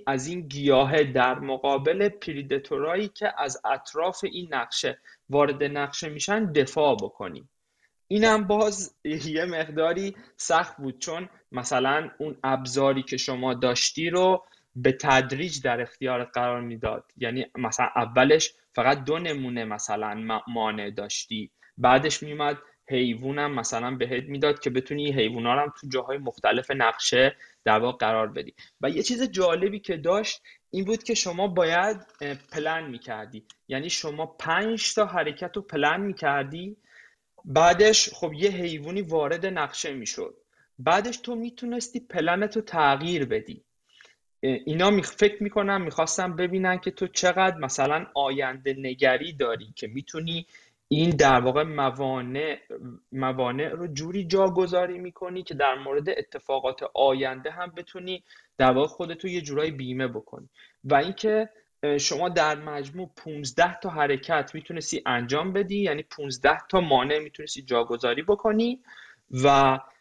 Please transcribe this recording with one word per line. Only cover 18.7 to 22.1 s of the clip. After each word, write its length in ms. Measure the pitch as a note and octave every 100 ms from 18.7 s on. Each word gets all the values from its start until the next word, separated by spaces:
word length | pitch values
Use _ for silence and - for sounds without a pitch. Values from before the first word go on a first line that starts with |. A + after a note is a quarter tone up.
فقط 300 | - B2 C#3+
دو 160 | C3+ D#3+
نمونه 460 | F3 D3 B2+ A#2+ A2
مثلاً 480 | G#2 - G#2 G#2+
ما-، 300 | G#2+ A2 A2 B2
مانع 420 | A#2 A2 G#2+ G#2
داشتی، 640 | G#2 G#2 - - A2 G#2 _ _ -
بعدش 460 | B2 C3 D#3